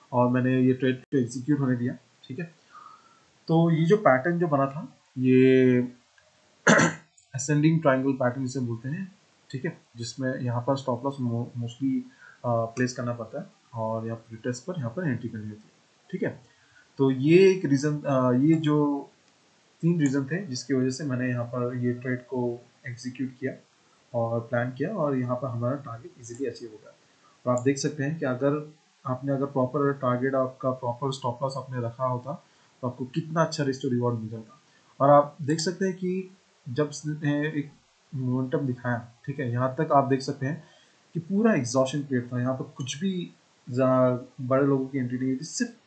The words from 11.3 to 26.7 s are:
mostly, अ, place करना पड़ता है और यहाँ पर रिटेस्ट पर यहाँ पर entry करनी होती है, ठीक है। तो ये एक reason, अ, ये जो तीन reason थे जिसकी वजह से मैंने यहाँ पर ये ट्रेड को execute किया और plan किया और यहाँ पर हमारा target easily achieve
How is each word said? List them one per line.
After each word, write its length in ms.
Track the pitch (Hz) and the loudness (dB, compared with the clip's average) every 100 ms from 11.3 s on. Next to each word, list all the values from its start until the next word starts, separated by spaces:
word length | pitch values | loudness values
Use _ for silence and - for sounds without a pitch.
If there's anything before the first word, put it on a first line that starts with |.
| 117 120 120 | -2 -4 -6
mostly, 380 | 117 - 135 131 123 - - - | -8 -4 -2 -2 -6 -18 -20 -8
अ, 200 | 123 117 | -2 -2
place 280 | 113 - 127 | -2 -2 -2
करना 200 | - 120 | -2 -6
पड़ता 280 | 117 110 143 | -6 -8 -12
है 60 | - _ _ | -14 _ _
और 300 | 113 110 113 | -8 -6 -6
यहाँ 120 | 113 113 | -6 -10
पर 100 | - | -12
रिटेस्ट 320 | 113 127 123 | -10 -8 -6
पर 120 | - 180 | -8 -6
यहाँ 120 | 117 | -6
पर 180 | - 170 | -4 -4
entry 200 | 113 113 | -4 -6
करनी 200 | 110 107 | -8 -10
होती 160 | 107 | -12
है, 60 | - _ _ _ - | -20 _ _ _ -12
ठीक 120 | 185 | -6
है। 200 | - - _ _ _ _ _ - | -6 -6 _ _ _ _ _ 0
तो 120 | 135 | 2
ये 400 | 131 143 175 190 | 2 6 8 8
एक 140 | 185 | 6
reason, 380 | 147 139 151 147 | 2 2 2 -2
अ, 300 | 147 131 127 | 0 2 4
ये 220 | 123 151 | 4 4
जो 560 | 160 147 151 147 143 - _ _ _ _ _ _ - | 4 4 2 2 -2 -8 _ _ _ _ _ _ -4
तीन 180 | 165 175 | 0 2
reason 240 | 139 139 | 2 0
थे 220 | 139 175 190 | -2 -6 -6
जिसकी 280 | 127 - | -8 -2
वजह 160 | 135 131 | 0 0
से 140 | 131 | -2
मैंने 240 | 147 123 127 | -4 -2 -2
यहाँ 160 | 120 | -2
पर 320 | 120 127 120 127 | -4 -4 -4 -2
ये 160 | 123 | -2
ट्रेड 280 | 120 131 127 | -2 -4 -6
को 400 | - 127 120 120 - _ 127 | -4 -4 -4 -6 -14 _ -16
execute 440 | 120 127 - 131 - | -12 -12 -8 -8 -6
किया 120 | 131 135 _ _ _ _ _ | -8 -8 _ _ _ _ _
और 260 | 120 113 117 | -4 -2 -2
plan 300 | 113 120 127 | -2 -2 -2
किया 200 | 127 165 | -4 -4
और 260 | 208 147 131 | -2 -2 0
यहाँ 200 | 123 123 | -2 -4
पर 120 | 135 | -4
हमारा 280 | 117 120 143 | -2 -2 -4
target 340 | 127 117 120 - | -8 -14 -16 -18
easily 260 | 117 120 123 | -16 -8 -6
achieve 220 | 110 117 | -6 -14